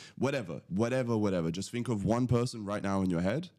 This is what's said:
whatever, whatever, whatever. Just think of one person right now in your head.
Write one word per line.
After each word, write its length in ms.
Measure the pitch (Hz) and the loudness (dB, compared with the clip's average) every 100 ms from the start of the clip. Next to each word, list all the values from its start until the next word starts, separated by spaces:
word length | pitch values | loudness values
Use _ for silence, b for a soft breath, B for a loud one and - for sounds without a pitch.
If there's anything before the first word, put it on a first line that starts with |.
| B - | B -4
whatever, 460 | 131 139 87 69 - | -2 -2 -6 -10 -6
whatever, 500 | 92 117 131 117 113 | 0 0 0 2 2
whatever. 320 | 104 90 82 | 2 2 0
Just 220 | 85 98 | -2 -4
think 160 | 120 120 | -4 -2
of 180 | 110 95 | -2 2
one 220 | 117 127 | 2 4
person 380 | 120 123 117 101 | 2 2 -4 -6
right 180 | 104 | -4
now 180 | 98 98 | 0 2
in 80 | 92 | 2
your 120 | 85 | 2
head. 280 | 92 135 180 | 2 0 -4